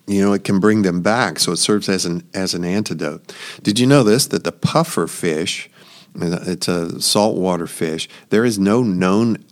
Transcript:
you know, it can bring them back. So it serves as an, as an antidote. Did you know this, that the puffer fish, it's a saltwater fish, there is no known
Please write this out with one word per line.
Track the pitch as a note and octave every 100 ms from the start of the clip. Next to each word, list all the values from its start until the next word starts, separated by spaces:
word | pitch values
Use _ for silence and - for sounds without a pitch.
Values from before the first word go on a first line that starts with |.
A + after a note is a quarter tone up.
| -
you | G2+
know, | G2+
it | G2
can | - G2
bring | G#2+ G#2+
them | F#2+ F2
back. | F2+ A#2 G#2+ -
So | -
it | E2
serves | - G#2 G#2
as | F#2+
an, | F2+ F2 -
as | G2 F#2
an | F2+
antidote. | F2 G2 G#2 E2 D#2+ D#2+ _ - - -
Did | G#2 G#2
you | B2
know | C#3+
this, | G#2+ A#2 -
that | G2+
the | E2+
puffer | - - D#3 D#3+ - E2
fish, | - F2+ D#2 F#2 - - _ - - - -
it's | E2+ F2 F2+ F2 -
a | F2 E2+ F#2
saltwater | - G#2+ G#2+ - F#2 F2 E2
fish, | - E2 D#2+ - - -
there | G#2+
is | A#2+ G#2
no | G2 A#2
known | A#2+ F2+ F#2 G2 A#2 G#2 -